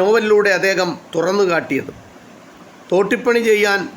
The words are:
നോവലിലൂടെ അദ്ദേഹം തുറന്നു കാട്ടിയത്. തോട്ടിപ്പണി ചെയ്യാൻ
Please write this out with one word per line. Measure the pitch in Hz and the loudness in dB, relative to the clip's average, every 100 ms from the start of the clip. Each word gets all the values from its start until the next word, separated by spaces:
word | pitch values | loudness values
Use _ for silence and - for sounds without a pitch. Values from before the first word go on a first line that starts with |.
നോവലിലൂടെ | 190 226 214 208 202 185 | 2 2 2 2 2 0
അദ്ദേഹം | 190 185 180 135 - 165 | 0 0 -2 -6 -8 -4
തുറന്നു | 165 202 190 | -2 0 0
കാട്ടിയത്. | 165 139 135 110 - - - - - - - - - - | 0 -2 -6 -6 -14 -20 -20 -20 -20 -20 -20 -20 -20 -4
തോട്ടിപ്പണി | 180 208 233 247 233 226 | -2 0 -2 0 0 2
ചെയ്യാൻ | 208 208 196 151 | 2 2 0 -4